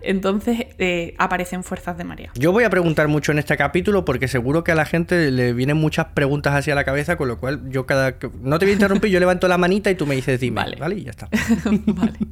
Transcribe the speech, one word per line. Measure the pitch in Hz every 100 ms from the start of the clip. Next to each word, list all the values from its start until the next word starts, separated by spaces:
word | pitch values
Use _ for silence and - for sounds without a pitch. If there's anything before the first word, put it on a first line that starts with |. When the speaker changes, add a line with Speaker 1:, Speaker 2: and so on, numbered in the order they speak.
Speaker 1:
Entonces, | - 196 190 202 202 233 - -
eh, | 185 175 170 -
aparecen | 185 180 180 185
fuerzas | 185 185 - 175
de |
marea. | 175 80 -
Speaker 2:
Yo | - 143
voy | 196
a | 233
preguntar | 185 170 156 151
mucho | 151 147
en | 151
este | 147 147
capítulo | 143 180 180 202
porque | 151 123 127
seguro | 127 120 156
que | 165
a | 160
la |
gente | 147 170 170 180 156
le | 127 123
vienen | 120 131 151
muchas | 156 - 165
preguntas | - 143 147 143
hacia | 143 139 143
la |
cabeza, | 135 139 147 170
con | 139
lo | 117
cual | 127 143 127
yo | 131 127
cada | 139 131 123
que, | 131 -
no | 123 156
te | 196
voy |
a |
interrumpir, | 202 202 196 214
yo | 180
levanto | 180 180 180
la | 180
manita | 175 202 202
y | 185
tú | 147
me |
dices, | 135 131 127
"Dime", | 123 117
Speaker 1:
Vale. | - -
Speaker 2:
¿vale? | 139 202
Y |
ya | 131
está. | - - 214 - 226
Speaker 1:
<laughs> | 220 208 214
Vale. | 180 214 - 214